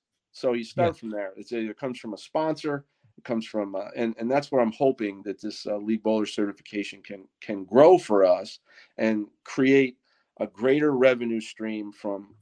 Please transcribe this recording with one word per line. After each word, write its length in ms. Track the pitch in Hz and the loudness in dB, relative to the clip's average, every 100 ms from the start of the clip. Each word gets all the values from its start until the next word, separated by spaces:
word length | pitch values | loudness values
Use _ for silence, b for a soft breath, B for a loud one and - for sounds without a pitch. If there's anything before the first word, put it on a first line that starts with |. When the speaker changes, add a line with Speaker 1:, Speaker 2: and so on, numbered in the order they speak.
| _ _ _ | _ _ _
Speaker 1:
So 220 | - 131 | -6 -2
you 100 | 120 113 | -2 -4
start 300 | - 170 147 | -2 0 -2
Speaker 2:
Yeah. 40 | |
Speaker 1:
from 100 | 113 | -8
there. 220 | 104 95 98 | -8 -8 -12
It's, 140 | 107 | -8
it 260 | 117 110 104 | -6 -6 -6
comes 220 | 131 123 | -8 -8
from 140 | 117 | -12
a 40 | 98 | -12
sponsor. 680 | - 156 160 151 156 143 - _ _ _ | -6 -4 -2 -4 -4 -6 -8 _ _ _
It 60 | |
comes 220 | - 113 110 | -6 -6 -4
from, 300 | 107 98 98 | -6 -4 -6
uh, 120 | 101 131 | -8 -4
and, 180 | 117 113 | -4 -4
and 100 | 117 | -2
that's 220 | 143 143 | -2 0
what 100 | 135 | 0
I'm 120 | 113 | 0
hoping 500 | - 135 131 104 98 | 2 0 0 -4 -6
that 160 | 101 95 | -10 -10
this, 240 | 107 - - | -10 -10 -8
uh, 120 | 104 | -6
league 260 | 104 110 | -2 -2
bowler 220 | 110 110 104 | 0 0 0
certification 760 | - 101 98 - 104 98 101 | -2 -4 -6 -10 -8 -8 -12
can, 240 | 92 98 95 _ | -18 -18 -18 _
can 240 | - 101 | -10 -8
grow 340 | 92 117 165 180 | 2 6 8 8
for 280 | - 101 92 | 4 4 4
us 340 | 90 104 - b b b - | 4 -2 -16 b b b -2
and 300 | 113 107 104 _ - | 0 0 -4 _ -8
create 520 | - 131 139 127 - _ _ _ - | 0 6 6 4 -2 _ _ _ -8
a 60 | 107 | -8
greater 440 | 101 127 147 151 | -2 2 2 2
revenue 480 | 131 131 123 117 113 | 4 4 4 0 -4
stream 540 | 110 - 110 107 104 | -6 -8 -8 -6 -10
from, 420 | - 101 98 101 107 | -10 -8 -8 -12 _